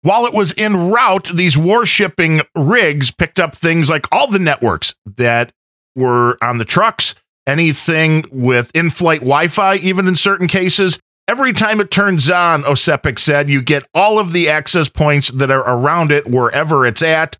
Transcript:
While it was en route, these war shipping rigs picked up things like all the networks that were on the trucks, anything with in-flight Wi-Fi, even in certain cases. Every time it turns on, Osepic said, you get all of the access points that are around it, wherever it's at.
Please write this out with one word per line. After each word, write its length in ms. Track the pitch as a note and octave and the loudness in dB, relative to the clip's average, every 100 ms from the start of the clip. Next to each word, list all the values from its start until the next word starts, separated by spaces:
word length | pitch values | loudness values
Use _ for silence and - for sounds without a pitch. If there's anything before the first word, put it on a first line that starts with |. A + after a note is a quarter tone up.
While 240 | D#3+ G#3+ - | 2 2 2
it 80 | |
was 200 | G#3+ F#3+ - | 0 -2 -2
en 320 | G#3+ G3 F3 | -2 0 0
route, 400 | A3+ B3 F#3+ - | 2 2 0 -2
these 240 | F3 F3+ C#3+ | -2 2 2
war 280 | E3 A3 A3+ | 2 2 2
shipping 560 | - G3 - E3 D#3 - - | 0 -2 0 0 0 -2 -2
rigs 560 | C#3+ A#3 F#3 D3 C3 | 0 2 0 0 -4
picked 280 | - D#3+ - | -2 -4 -2
up 160 | E3 - | -4 -2
things 340 | E3 E3 D3+ | -2 0 0
like 160 | - - | -2 -2
all 160 | A3+ C#4 | 0 0
the 120 | G3 | 0
networks 540 | E3+ C#3+ A#2 E2 - - - | 0 0 0 0 -4 -6 -18
that 460 | G2+ A#2+ A#2 B2 _ _ _ _ - | -2 0 0 -2 _ _ _ _ -4
were 420 | B2+ B2 A#2+ B2 | 0 2 2 0
on 180 | A#2+ B2 | -4 -4
the 60 | A2 | -2
trucks, 500 | F3 A3 - - - _ _ - | 0 0 0 -4 -4 _ _ -6
anything 760 | C#3+ E3 D3 - D#3+ D#3+ D#3 D#3 | 0 0 0 -2 0 2 0 -2
with 380 | C3+ B2 B2 A#2+ D#3+ | -4 0 0 0 -2
in-flight 460 | E3+ - F3 D#3 | -2 0 0 0
Wi-Fi, 560 | B2+ C#3+ E3+ F3+ F#3+ F#3+ | 0 0 0 0 0 0
even 300 | F3+ F#3 F#3 | 0 0 0
in 80 | F3+ | 0
certain 320 | G3+ G3 F3 | 0 0 0
cases. 520 | G3 F#3 E3 F#3 - _ _ - | 0 0 0 0 -2 _ _ -6
Every 240 | A#3+ C4 | -2 0
time 300 | F#3 G#3+ A3 | 0 0 0
it 80 | G3 | 0
turns 400 | - G3+ F3+ C3+ | 0 0 0 0
on, 340 | F3+ F3 D#3+ | 2 2 0
Osepic 540 | C#3+ C#3 - D3 D3+ A2+ | 0 0 0 0 -2 -2
said, 320 | - C#3+ C#3+ | 0 0 0
you 120 | C#3 | -2
get 260 | B2 C#3+ - | 0 -2 -2
all 260 | D#3+ G3+ G#3+ | 0 2 2
of 120 | F#3+ | 0
the 160 | F3 D#3+ | 0 0
access 400 | D3+ D3 F3+ D3+ | 0 0 0 -2
points 420 | - D3+ C#3+ C#3 | 0 0 2 0
that 200 | C3 C3+ | -2 0
are 180 | C3+ B2 | 0 0
around 440 | B2 C3+ E3+ D#3+ | 0 0 0 2
it, 160 | D3 D3 | 0 0
wherever 580 | B2+ A#2+ C#3 D#3 D3+ B2+ | 0 0 0 0 2 2
it's 160 | - | 0
at. 360 | D#3+ D#3+ D#3+ - | 0 0 -2 -6